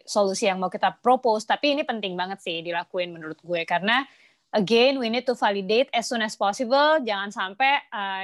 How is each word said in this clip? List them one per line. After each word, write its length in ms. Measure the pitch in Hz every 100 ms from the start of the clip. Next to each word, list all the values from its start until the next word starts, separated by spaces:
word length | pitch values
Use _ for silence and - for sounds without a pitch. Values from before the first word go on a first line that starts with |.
| -
solusi 400 | 214 196 190 208
yang 160 | 185
mau 80 | 180
kita 240 | 202 190 -
propose. 400 | 233 254 247 214
Tapi 320 | - 208 294 285
ini 80 |
penting 320 | 302 226 196 180
banget 240 | 180 190
sih 240 | - 165
dilakuin 480 | 165 170 175 185 175
menurut 260 | 170 156 156
gue, 240 | 160 170 165
karena 400 | 175 196 247 277 _ _ _ _
again, 480 | 214 180 226 262 269
we 80 | 233
need 160 | 240 254
to 80 |
validate 560 | 240 226 202 185 220 269
as 140 | 240 -
soon 160 | 240
as 160 | 220 -
possible. 640 | 202 208 233 269 294 311
Jangan 320 | 226 196 202
sampai, 500 | 226 190 202 269 285 -
eh, 340 | 220 196 190